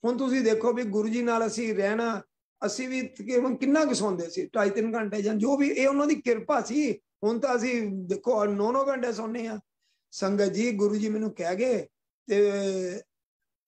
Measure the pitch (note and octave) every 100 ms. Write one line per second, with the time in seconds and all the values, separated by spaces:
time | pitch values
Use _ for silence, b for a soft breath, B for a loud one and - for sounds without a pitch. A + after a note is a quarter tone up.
0 | A3+ B3 C4 C4 A3+ A3 A#3 A#3 A#3 G3+
1 | G#3+ A#3 A#3+ A3+ A3+ A3 A#3 G3 G3 A3
2 | A#3 A3+ - _ _ _ G#3 G#3 B3+ C4
3 | B3 - G#3 B3 C4 A#3+ C4 D4 D4+ B3
4 | G#3 F3+ E3+ - D3 E3+ G3+ G3+ A3+ A3+
5 | G#3+ G#3 G3+ A3 A3+ C#4 C#4+ - C4+ C#4
6 | D4 D#4 B3 A3 A3 C#4+ A3 B3 D4 G#3
7 | _ _ G#3 A#3 C4 B3 B3 B3 G#3 G3
8 | F3+ F#3+ - A3+ G#3 G3+ G#3 C4 C4+ C4+
9 | A#3+ G#3+ A3 A#3 A3+ G#3+ _ _ _ _
10 | _ - G3 G3+ G3 F3 A#3+ G#3 G#3 G#3
11 | G#3+ G#3+ A3 - E3+ F#3 B3+ A3 - _
12 | _ _ - G3+ G#3 G3+ G3 F#3+ F#3 G3
13 | - _ _ _ _ _